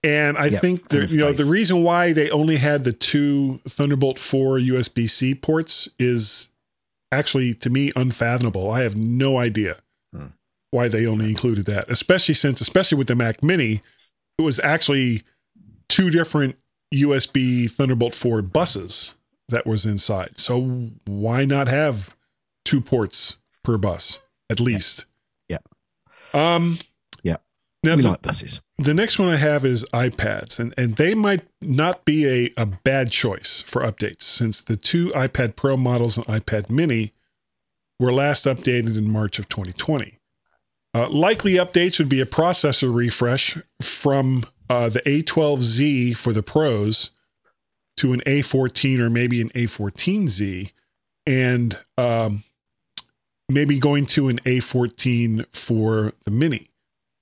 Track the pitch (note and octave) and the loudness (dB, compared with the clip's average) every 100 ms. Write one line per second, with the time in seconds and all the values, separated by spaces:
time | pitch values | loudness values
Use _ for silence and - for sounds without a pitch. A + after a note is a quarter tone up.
0 | D#3 D3 D3 D3+ D3 G#2 F3+ F3+ - C#3+ | 2 2 2 2 0 2 0 -2 0 -2
1 | F#3+ D#3+ D3 C#3 C#3+ F#3 G3 F3 E3+ F3 | 2 2 2 2 2 2 2 2 4 2
2 | F3 D#3 D3 D3+ D#3 D3+ D3 D3 B2 A2+ | 2 2 2 2 2 2 2 0 -2 -2
3 | - D3 C#3+ C#3+ C3+ C3 - - C#3+ C#3 | -2 0 2 2 0 -4 -12 -4 0 2
4 | C3+ C3 - C3+ C3+ C3 B2+ B2+ A#2+ - | 0 0 -2 0 2 2 2 0 -2 -2
5 | A2+ - C3 C3+ - D#3+ D#3+ - - _ | 0 0 0 -2 0 -2 0 -2 -2 _
6 | B2 A#2+ A2 - - _ _ _ _ _ | 0 0 0 -2 -6 _ _ _ _ _
7 | _ C3 D3 C3+ B2+ A2+ A#2+ C3 C#3+ - | _ -4 -2 0 -2 -2 -2 0 0 0
8 | C3 - A#2+ B2 A#2+ G2 F#2+ A#2 A#2+ G#2 | -2 0 0 0 0 -2 -2 0 -2 -2
9 | A2+ B2 C3+ C3 A#2+ G#2+ G2 E2 _ _ | -2 0 2 2 0 0 -2 -6 _ _
10 | _ D#2 C#2 _ _ _ _ B2 A#2+ A2 | _ -16 -16 _ _ _ _ -2 0 0
11 | A#2 A2 G#2+ G#2+ B2 G#2 G2 G2+ - B2 | 0 0 0 0 0 0 -2 -4 -2 -2
12 | - F3+ - D3 D3 B2+ - F#3+ F#3+ D3 | 2 2 2 2 2 0 2 2 2 0
13 | C3 A#2+ A#2 A2 D3 F3+ A#2 G#2+ _ _ | 0 0 0 0 0 2 0 -2 _ _
14 | _ _ _ - D#3+ B2+ C#3+ D#3+ - C#3 | _ _ _ -2 0 0 0 0 2 2
15 | B2+ A2 _ _ _ _ - - _ - | 0 -2 _ _ _ _ -20 -20 _ 2
16 | F#3 E3 E3 D3+ C3+ - _ _ _ C#3 | 4 2 2 0 0 -4 _ _ _ 0
17 | C#3+ C#3 - C3+ B2+ B2 A#2 - C3+ A#2+ | 2 2 0 0 2 2 0 0 0 2
18 | A#2+ - A#2+ A2+ G2 C#3+ F3 G2 F2+ - | 0 0 0 0 0 0 0 -2 -2 -2
19 | - - _ _ - A#2+ - A2 A2 G2+ | -2 -8 _ _ -4 -4 -2 -2 0 0
20 | - G2 F2 - - B2 C3 B2 A#2 - | -2 -2 -4 -4 -2 0 -2 -4 -8 -12
21 | - G2+ A2 B2 C#3 C#3 C3 C3+ D3+ A2 | -10 -4 -2 0 2 0 0 0 0 -2
22 | F#2+ - _ _ _ _ - C#3 - B2+ | -8 -16 _ _ _ _ 0 0 2 0
23 | G2+ - - - _ _ - A2 G2 E2+ | 0 -2 -4 -6 _ _ -2 0 0 -2
24 | - - _ _ _ A2 A#2+ G#2 - - | -2 -4 _ _ _ -2 0 0 -2 -2
25 | - _ _ _ _ E2+ _ _ _ _ | -8 _ _ _ _ -12 _ _ _ _
26 | _ _ - D3 D#3+ E3+ E3+ E3+ - _ | _ _ -6 0 2 2 0 -2 -8 _
27 | _ - F2 E2 _ _ _ _ D#3 D#3+ | _ -6 -4 -6 _ _ _ _ 2 4
28 | A#2+ F2+ - - - - _ - C#3 D#3 | 4 0 -6 -8 -8 -12 _ -4 0 2
29 | A3 - F#3 D#3 D3+ D3 C3 B2 - A#2 | 0 2 2 2 2 2 0 0 -2 -2
30 | B2 - A2 G2+ - - A#2 - A#2+ G#2+ | -2 -2 -4 -4 -6 -4 -4 -2 -2 2
31 | D#3+ A3 G#3 F#3+ - _ E3+ C3 E3 F3+ | 2 2 2 0 -4 _ -2 0 0 0
32 | - D#3 D3 B2+ A#2+ - G#2+ F#2 C3+ C3+ | 0 2 2 2 -2 -4 -4 -2 0 0
33 | B2 - A#2 F#2 - - - B2 A#2+ G#2 | 0 0 -2 -2 -4 -2 -4 -2 -4 -4
34 | G#2 - - - A#2 G#2+ - G#2+ - F3 | -6 -2 -2 0 0 -2 -2 -4 0 0
35 | F3 D3 C3 - A#2+ - C#3 C3 B2 B2 | 0 0 -2 -2 -4 -2 0 2 2 0
36 | A#2+ A2+ A#2 A2 - G#2+ G2+ B2 E3 A#2 | 0 -2 -2 -4 -2 -4 -2 0 0 0
37 | G#2+ _ _ _ _ _ _ _ _ _ | -4 _ _ _ _ _ _ _ _ _
38 | B2 B2+ C#3+ C#3 C#3+ B2+ - B2 A2+ A2 | 0 2 2 2 0 0 0 0 0 -2
39 | G#2+ G#2+ G#2 - G2+ - F#2 F2+ - D3 | 0 0 -2 -6 -8 -8 -8 -8 -4 -4
40 | - _ _ _ _ _ _ _ _ A#2 | -4 _ _ _ _ _ _ _ _ -2
41 | B2+ D3 F3+ A3 G3+ F3+ F3+ F3 F3+ - | 0 2 2 2 2 2 2 2 2 0
42 | D3 C3+ C3 - E3+ F3 D3+ B2+ C3 A#2+ | 0 0 0 0 2 2 0 2 0 2
43 | A#2+ - A#2+ C3 - D#3+ - _ - - | 0 0 0 0 -2 -6 -14 _ -4 0
44 | C#3+ C#3 C3 B2+ A2+ _ - B2 A#2 A2 | 2 2 2 0 -2 _ -2 0 0 0
45 | D3 C#3+ D#3 - D3+ C#3 A#2+ A2+ D3 C3+ | 0 0 0 2 2 2 0 2 2 2
46 | B2 A#2 B2 A2 - D3+ D3 A2 G#2 A2+ | 0 0 0 -2 0 0 2 0 0 0
47 | - _ _ _ _ _ _ _ _ - | -2 _ _ _ _ _ _ _ _ -2
48 | C3+ B2+ C#3 C#3+ C3+ C3+ B2+ - C3+ B2+ | 0 0 0 0 0 0 0 0 0 2
49 | A#2+ A#2 B2 A#2+ A2+ B2 A#2 - G#2 - | 2 0 0 0 -2 -2 -4 -2 -6 -2
50 | - G#3 F3 - G2+ F#2 G2 _ _ _ | -2 0 0 0 -2 -6 -12 _ _ _
51 | _ _ - C3 B2+ B2 A#2 F#2+ _ - | _ _ -2 0 2 0 -2 -4 _ -4
52 | B2 A2+ A2 G#2 - _ _ _ _ - | 0 0 -2 -4 -10 _ _ _ _ -16
53 | _ _ _ _ - C3+ D3 C#3+ C#3+ C#3+ | _ _ _ _ -2 0 2 2 2 2
54 | C#3 - C3+ A#2+ B2+ B2+ - B2+ B2 - | 0 0 0 0 0 -2 0 0 -2 -2
55 | B2+ A#2+ A#2 A2 - - - A2+ A2 A2 | 0 0 0 -2 -4 -8 -2 0 0 0
56 | G#2+ - - A2 D#3+ B2 - _ _ _ | -2 -6 -4 0 0 -2 -10 _ _ _
57 | _ _ | _ _